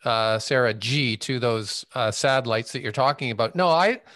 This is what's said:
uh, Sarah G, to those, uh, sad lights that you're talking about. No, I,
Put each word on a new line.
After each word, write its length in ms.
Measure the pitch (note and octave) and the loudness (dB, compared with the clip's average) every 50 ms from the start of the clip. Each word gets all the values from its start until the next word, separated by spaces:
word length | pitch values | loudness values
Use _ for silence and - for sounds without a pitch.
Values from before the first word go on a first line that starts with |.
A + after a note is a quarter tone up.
| - | -2
uh, 360 | B2+ A#2 A2+ A2 A2 A2 A2 | 0 0 2 2 2 0 0
Sarah 340 | - - C#3 C3 B2 A#2 A2 | 0 0 2 2 2 2 0
G, 440 | A2 G2+ A#2 C3 D3 C#3 B2 A2 G#2+ | -2 -4 -2 0 0 0 0 -2 -2
to 200 | - - C3 B2 | -4 -4 -4 0
those, 480 | A#2 A#2+ A2+ A2 G#2+ G2 - - - - - | 0 0 0 0 -2 -6 -8 -10 -12 -10 -4
uh, 180 | C3 A#2 A2 | -2 -2 -2
sad 360 | G#2 - - C#3 C3+ C3+ B2+ A#2+ | 0 0 2 2 2 2 2 0
lights 240 | A2 A2 A#2 - | 0 -2 -2 -4
that 100 | - C3 | -8 -8
you're 120 | A#2+ A#2 G#2 | -6 -4 -2
talking 360 | C3+ C3 C3+ C#3+ - C#3+ B2 | 0 0 0 0 0 -4 -4
about. 260 | A2+ G#2 A2+ A2+ - | -2 -2 -2 -2 0
No, 120 | F3 F#3 F3 | 0 2 2
I, 340 | D#3+ E3 F3+ G#3 B3 C4 - - - | 4 4 4 2 0 -2 -8 -16 -20